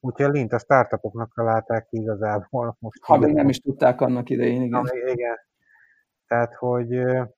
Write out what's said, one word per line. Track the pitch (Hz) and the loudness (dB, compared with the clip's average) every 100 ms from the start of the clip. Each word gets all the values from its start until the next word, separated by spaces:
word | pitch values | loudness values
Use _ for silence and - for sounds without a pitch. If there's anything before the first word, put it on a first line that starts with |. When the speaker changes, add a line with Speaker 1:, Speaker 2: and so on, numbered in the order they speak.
Speaker 1:
Úgyhogy | 127 - | -6 0
a | 143 | 0
Lean-t | 147 117 | 2 0
a | 120 | -2
startupoknak | - 139 117 - 110 110 113 | 4 4 4 -2 -6 -8 -10
találták | - 117 110 110 113 107 | -4 0 0 0 -4 -4
ki | 117 | -6
igazából | 110 104 107 104 92 131 117 110 | -4 -4 -2 -4 -4 -6 -6 -8
most | 113 - | -14 -14
Speaker 2:
Ha | - | 2
még | 151 | 4
Speaker 1:
igazából. | 151 151 | 4 4
Speaker 2:
nem | 139 | 2
is | 131 | 0
tudták | - 135 127 123 | -4 2 2 2
annak | 127 123 120 | 0 -2 -2
idején, | 127 123 123 | 0 0 0
igen. | 123 120 | -2 -2
Speaker 1:
Ami, | 127 127 127 | -2 -4 -4
igen. | 123 120 117 _ _ _ _ _ _ _ _ _ | -2 -4 -6 _ _ _ _ _ _ _ _ _
Tehát, | 117 120 | 0 0
hogy, | - 123 123 117 | -4 -4 -2 -2
ö, | 123 127 127 120 | -2 0 -2 -4